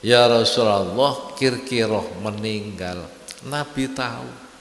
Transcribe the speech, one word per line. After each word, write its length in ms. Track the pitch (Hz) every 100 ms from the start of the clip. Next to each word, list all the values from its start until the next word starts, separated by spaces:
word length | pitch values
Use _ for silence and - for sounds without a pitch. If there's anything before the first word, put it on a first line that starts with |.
"Ya 240 | 107 120 120
Rasulullah, 1040 | 117 110 - 113 101 92 104 139 135 - -
Kirkiroh 800 | 131 123 127 123 110 107 - 90
meninggal." 880 | 107 104 107 107 104 92 90 90 82 - - - -
Nabi 400 | 147 143 131 131
tahu. 600 | 135 123 117 123 123 - -